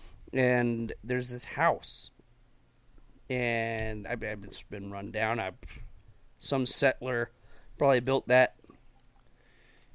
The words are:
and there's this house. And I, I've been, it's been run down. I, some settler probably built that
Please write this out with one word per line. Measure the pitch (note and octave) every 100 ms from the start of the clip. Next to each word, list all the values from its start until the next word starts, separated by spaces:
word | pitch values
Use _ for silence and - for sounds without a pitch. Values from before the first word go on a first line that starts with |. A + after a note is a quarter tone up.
| - - -
and | C3 B2+ B2 A#2+ A#2 A2+ -
there's | A#2 B2+ B2
this | B2 -
house. | C#3+ E3 G#2+ - - - _ _ _ _ _ _ _ _ - - - -
And | B2+ A#2+ A#2 A2+ A2+ A2 G#2+ G2+
I, |
I've | A#2
been, | G#2+ G#2+
it's | G2 -
been | - G#2 G2
run | G2 G2
down. | G#2+ A2 A#2
I, | F#2+ - - - - - - - - -
some | - C3+ B2
settler | - C3+ - B2+ A#2+ A#2+ _ - - - -
probably | - B2+
built | B2 C3+ -
that | B2+ B2+ - - - - - - - - - _ - - - -